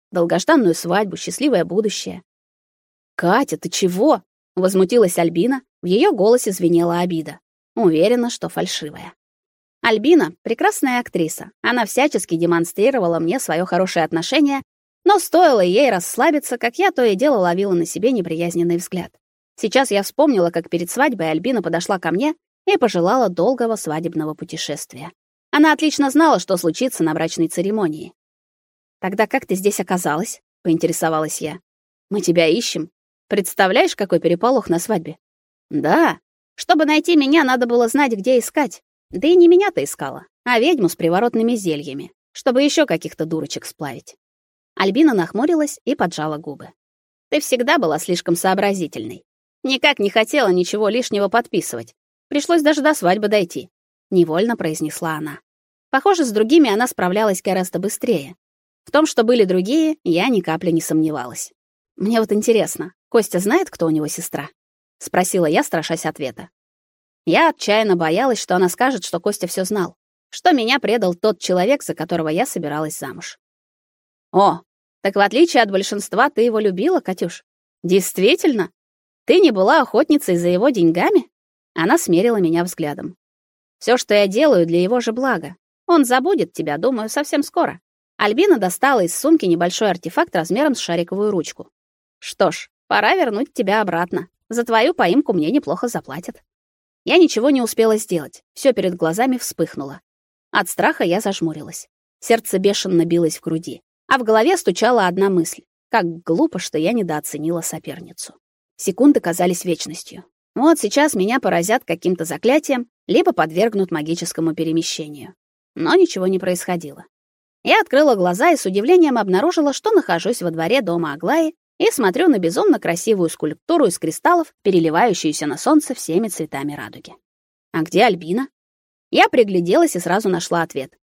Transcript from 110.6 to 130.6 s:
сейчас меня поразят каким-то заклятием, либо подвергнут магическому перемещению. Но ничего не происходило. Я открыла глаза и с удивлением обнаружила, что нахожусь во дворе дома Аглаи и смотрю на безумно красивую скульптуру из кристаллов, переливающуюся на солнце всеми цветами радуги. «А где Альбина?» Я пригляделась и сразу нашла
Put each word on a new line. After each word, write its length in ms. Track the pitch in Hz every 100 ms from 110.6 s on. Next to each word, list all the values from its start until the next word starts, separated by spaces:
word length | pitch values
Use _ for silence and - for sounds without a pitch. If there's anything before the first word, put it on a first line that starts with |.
| 285 330
сейчас 340 | 214 285 302
меня 260 | 214 190 254
поразят 440 | 202 175 175 240 -
каким-то 380 | 170 180 185 165
заклятием, 640 | 156 220 285 294 262 240 _ -
либо 280 | 190 -
подвергнут 580 | - 160 160 226 196 185
магическому 640 | 156 151 170 170 - 165 156
перемещению. 800 | 160 160 165 - 151 147 170 _ _ _ _ -
Но 180 | 165 339
ничего 320 | 349 196 185
не 120 | 190
происходило. 640 | 185 180 - 175 156 139 - _ _ _ _ _
Я 180 | - 381
открыла 340 | 403 262 302 214
глаза 360 | 180 180 320
и 40 | 320
с 100 | 196
удивлением 520 | 190 233 359 311 240
обнаружила, 560 | 208 185 294 349 294
что 180 | 262 427
нахожусь 500 | 427 - 170 190 240
во 100 | 175
дворе 300 | 160 165 262
дома 320 | 196 170 165
Аглаи 400 | 143 170 302 311 - _ _
и 140 | 415
смотрю 380 | - 208 220 359
на 100 | 233
безумно 400 | 165 214 403 247
красивую 500 | - 170 - 208 165
скульптуру 580 | - 156 151 - 330 240
из 120 | -
кристаллов, 540 | 156 - 302 349 320 _
переливающуюся 840 | 202 190 160 160 233 175 160 151 147
на 100 | 143
солнце 360 | - 311 -
всеми 360 | 254 - 165 220
цветами 440 | - 160 139 147
радуги. 400 | 143 110 - - - _ _ _ _ _
«А 100 | 165
где 220 | 160 175 240
Альбина?» 420 | 190 165 202 269 _ _ _ _ _ _
Я 160 | - 427
пригляделась 640 | - 214 185 170 254 339 180
и 40 |
сразу 300 | 175 190 202
нашла 340 | 180 - 170